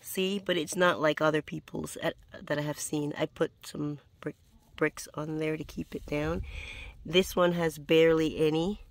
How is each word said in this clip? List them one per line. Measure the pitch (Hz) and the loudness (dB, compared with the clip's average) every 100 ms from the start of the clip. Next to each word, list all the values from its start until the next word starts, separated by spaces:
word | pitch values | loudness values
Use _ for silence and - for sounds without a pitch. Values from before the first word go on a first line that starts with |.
See, | - - 190 202 | -8 -2 0 -2
but | 196 175 | -2 -2
it's | 160 | -2
not | 185 180 117 | 2 2 4
like | 156 151 | 0 2
other | 156 151 | 2 2
people's | - 156 - - 156 - | -2 -10 -8 -10 -8 -4
at, | 165 - _ - | -4 -4 _ -20
that | 180 147 | -6 -4
I | |
have | 147 147 | -2 -6
seen. | - 151 147 151 | -4 -4 -4 -4
I | 156 | -6
put | - 160 _ | -2 -4 _
some | - - 147 147 _ _ | -14 -8 -6 -6 _ _
brick, | - - _ - _ | -12 -12 _ -20 _
bricks | - 151 - - | -2 -2 -2 -12
on | - 156 156 | -8 -6 -2
there | 156 156 | -2 -4
to | |
keep | 147 - 165 | -6 -10 -8
it | - - | -10 -6
down. | 147 151 175 - - - - - - | -4 -2 -4 -6 -10 -12 -12 -14 -14
This | - 165 190 - | 0 2 2 4
one | 180 | 4
has | 175 165 156 | 4 0 -2
barely | 143 165 165 160 160 95 | 4 8 8 6 2 2
any. | 156 156 170 208 - | 2 2 0 -4 -10